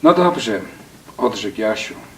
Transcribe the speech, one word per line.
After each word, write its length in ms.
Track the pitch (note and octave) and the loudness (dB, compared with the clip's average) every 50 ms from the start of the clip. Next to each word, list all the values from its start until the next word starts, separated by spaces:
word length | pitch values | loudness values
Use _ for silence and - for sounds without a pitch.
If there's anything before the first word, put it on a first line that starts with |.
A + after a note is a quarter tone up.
No 120 | - D#3+ F3+ | 6 6 6
dobrze, 460 | F3 F3+ F3+ - - - A2+ G#2 F#2 F#2 - - - - - - - - - - | 6 4 2 2 0 -4 -4 -4 -4 -4 -10 -16 -20 -20 -20 -20 -20 -20 -20 -8
odrzekł 440 | - A2+ C3 - - - G2+ - G#2+ | -2 -2 -2 -2 -2 -8 -8 -6 -2
Jasiu. 340 | A2 G#2+ A2 - - - - - - - - | -2 -2 -2 -2 -6 -10 -12 -16 -18 -20 -20